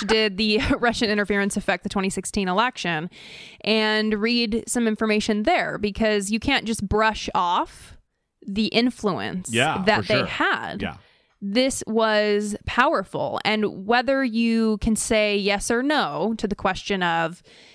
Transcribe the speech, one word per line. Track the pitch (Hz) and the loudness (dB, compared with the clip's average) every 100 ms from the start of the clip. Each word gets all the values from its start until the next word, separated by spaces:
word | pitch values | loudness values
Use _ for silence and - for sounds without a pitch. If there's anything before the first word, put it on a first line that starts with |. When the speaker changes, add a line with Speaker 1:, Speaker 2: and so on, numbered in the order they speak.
| 202 | 0
Speaker 1:
did | 220 214 185 | 2 2 0
the | 220 214 - | 0 2 2
<laughs> | 254 | 2
Russian | 240 226 214 | 0 0 0
interference | 208 208 202 202 208 | 0 0 0 0 -2
affect | - 180 | -2 -2
the | 196 | -2
twenty | 208 190 | -2 -2
sixteen | - - 208 185 | -4 -6 -2 0
election? | 185 247 - 175 160 175 - - - - - | 0 0 -2 -4 -4 -6 -12 -20 -20 -20 -8
And | - 220 214 214 214 214 | 0 2 2 2 0 0
read | 226 240 233 226 - | 0 2 0 -2 -2
some | 247 226 | 0 0
information | 214 220 214 214 208 | 2 2 2 2 0
there, | 214 339 165 156 | 2 2 0 -2
because | 208 196 220 208 196 | -4 0 2 2 0
you | 220 | -2
can't | - 269 220 | 0 0 0
just | 226 196 | -4 0
brush | 214 220 208 - | 2 2 0 -4
off | - 180 190 330 - - - _ _ _ _ - | -2 0 0 -2 -8 -20 -20 _ _ _ _ -8
the | 196 214 | -2 0
influence | 220 247 - 208 139 101 185 - | 2 2 0 -4 -2 -4 -6 -2
Speaker 2:
Yeah, | 110 143 196 190 | 0 2 2 2
Speaker 1:
that | 208 | 2
Speaker 2:
for | 208 | 2
Speaker 1:
they | 208 | 0
Speaker 2:
sure. | - | 0
Speaker 1:
had. | - 349 - 90 208 | -2 0 -2 -4 -6
Speaker 2:
Yeah. | 185 - - _ _ - | -8 -8 -18 _ _ -12
Speaker 1:
This | 202 214 262 - - | -2 2 2 0 -2
was | 220 220 208 214 208 208 208 - | 0 2 2 2 2 0 -6 -4
powerful. | - 277 277 185 135 139 - - | 0 2 2 -2 -4 -4 -2 0
And | 214 208 - 190 | 0 0 -2 0
whether | 240 247 269 | 2 2 0
you | 262 220 233 226 226 214 | 0 0 2 2 2 0
can | 226 214 | 0 0
say | - 220 208 208 | 2 2 2 2
yes | 196 196 - | 0 0 0
or | 233 | 0
no | 277 294 165 147 202 226 | 0 0 0 -2 -2 -2
to | 208 | -4
the | |
question | 202 196 190 - 196 | -2 -2 -2 -4 -2
of, | 175 165 165 175 - - - | 0 0 -2 -4 -20 -20 -20